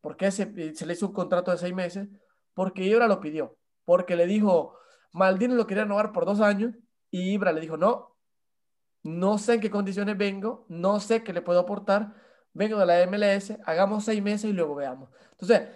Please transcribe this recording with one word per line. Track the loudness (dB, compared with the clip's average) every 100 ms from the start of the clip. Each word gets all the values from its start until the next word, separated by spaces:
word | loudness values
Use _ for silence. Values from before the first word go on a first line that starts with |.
¿Por | -12 -4
qué | -4
se, | -2 -6 -6 -10
se | -8
le | -8
hizo | -6 -4
un |
contrato | -4 -2 0 0
de | -4
seis | -4
meses? | -4 -6 -8 -12 -16 _ _ _
Porque | -6 -6 -2
Ibra | 2 4 4
lo | 2
pidió, | -2 -6 -8 _ _ _
porque | 2 2 2 0
le | 2
dijo, | 2 4 2 0 -12 _ _ _
Maldini | 2 2 4 2
lo | 0 0
quería | -2
renovar | 0 0 0
por | -2 0
dos | 2
años, | 2 2 -2 -6 _ _ _
y | -4 -2
Ibra | 0 0
le | 0
dijo, | -4 0
"No, | 0 0 -8 _ _ _ _ _ _ _ _ _
no | -10 -2 0 0
sé | 2
en | 0
qué | 0
condiciones | -2 -4 -4 -4 -2
vengo, | -2 -2 -6 -8 _
no | -2 0 0
sé | 0 0
qué | 0
le | -6
puedo | 2 2
aportar, | 2 -4 0 0 0 -12 _ _ _
vengo | -4 -2 2
de | 4
la | 6
M | 4 2
L | 2
S, | 2 -2 -10
hagamos | -4 2 2 0
seis | -2 -2
meses | -2 -2 -2
y |
luego | -2 -2
veamos". | -4 -8 -10 -16 _ _
Entonces, | _ 2 2 2